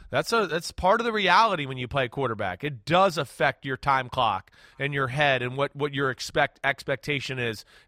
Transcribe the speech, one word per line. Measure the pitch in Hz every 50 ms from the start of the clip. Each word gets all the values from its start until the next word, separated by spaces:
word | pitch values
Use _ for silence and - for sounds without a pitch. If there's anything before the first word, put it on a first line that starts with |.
| - -
That's | - 135 160 -
a, | 233 233 208
that's | 165 151 175 165 -
part | - - - 185 208 226
of | 233
the | 240
reality | 220 214 196 180 175 196 226 220 190 160 143
when | 131 135
you | 127 123 117
play | 131 139 131 120
quarterback. | - 143 135 120 113 101 107 92 90 -
It | - 151 139 113 -
does | - 165 180 196 196 147 160
affect | 139 - - - 160 139 - - -
your | 139 131
time | - - 143 135 131 127 120
clock | - 131 123 110 98 87 - _ _ _ - - _ -
and | 135 143 143
your | 139 135 127
head | 123 151 151 143 135 123
and | 123 123 127
what, | 135 139 143 -
what | 143 147 151
your | 139 139 143 131
expect-, | 123 - - - - 156 147 - - _
expectation | - 135 139 - - - 143 123 - - 147 135 - - 135 127
is | 120 117 110 101 - _ - - _